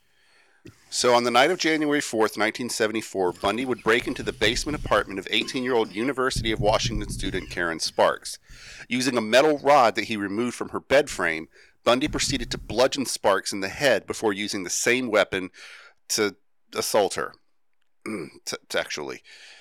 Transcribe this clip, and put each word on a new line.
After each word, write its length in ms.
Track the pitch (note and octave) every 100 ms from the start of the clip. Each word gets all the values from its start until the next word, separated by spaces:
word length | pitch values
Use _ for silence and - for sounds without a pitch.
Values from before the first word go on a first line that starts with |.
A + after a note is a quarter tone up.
| _ _ _ _ _ _ - _ _
So 220 | - B2
on 100 | A#2+
the 60 | A#2+
night 200 | A#2+ D3
of 80 | F3+
January 420 | D#3+ D#3 D3+ D3
fourth, 340 | - A2+ G#2+ A2
nineteen 320 | G#2+ - B2
seventy-four, 640 | - A2 A2 - F#2+ F2+
Bundy 300 | F2 G2+ A2
would 180 | C3 A2
break 240 | A2 A#2+ D#3
into 160 | B2+
the 100 | -
basement 440 | - G#2+ A#2+ - D3+
apartment 360 | - G#2+ G2 G2
of 80 | F#2
eighteen-year-old 640 | A2 A#2 C3+ B2+ A#2+ G#2+
University 580 | F#2 B2+ C3 B2+ - A2
of 80 | G#2+
Washington 500 | G#2 G#2+ B2 G#2 G2+
student 400 | - G2 F#2 D#2+
Karen 300 | - F2 D#2+
Sparks. 600 | - - F#2 C2 - - _ - - - -
Using 260 | B2 B2+ A#2+
a 60 |
metal 380 | G#2+ A#2+ D3+ D3
rod 360 | C3+ C#3+ A#2 G#2
that 100 | G#2
he 120 | G#2+
removed 380 | G2 G2+ B2 -
from 140 | G#2
her 100 | G2
bed 280 | - C3+ D3
frame, 380 | - F2 D#2+ D#2+ _ _ _
Bundy 240 | A2+ B2+ D3
proceeded 420 | C#3+ - C3+ A#2
to 60 | C#3
bludgeon 480 | - G#2+ C3 C#3 A#2+
Sparks 480 | - A2 G2 -
in 60 | G2+
the 80 | F#2+
head 380 | - C#3+ G2+ -
before 260 | G#2 A2
using 300 | G2 G#2 G#2
the 60 | F2+
same 400 | - B2+ B2 B2+
weapon 400 | G#2 F2+ F#2+ F#2 - - - - _ _
to 260 | - G#2 G2 _ _ _ A2
assault 380 | - A2 F#2+
her. 200 | - C2 - _ _ _
<clears throat> 340 | _ _ _ G#2+
T-, 520 | G#2+ C#2+ - - - -
sexually. 500 | F2 D#2+ - C#2 B1 - - - -